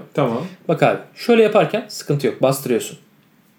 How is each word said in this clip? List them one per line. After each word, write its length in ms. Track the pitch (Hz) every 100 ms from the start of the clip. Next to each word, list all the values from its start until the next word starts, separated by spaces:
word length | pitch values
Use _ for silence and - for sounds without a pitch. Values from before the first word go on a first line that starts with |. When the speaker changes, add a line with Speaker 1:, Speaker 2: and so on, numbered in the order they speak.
| -
Speaker 1:
Tamam. 280 | - 127 117 180 - -
Speaker 2:
Bak 140 | 156
abi, 160 | 123 98 -
şöyle 280 | - - 226
yaparken 420 | 214 214 156 220 240
sıkıntı 380 | - - 143 120
yok. 160 | -
Bastırıyorsun. 560 | 131 139 123 110 - - _ _ _ _ _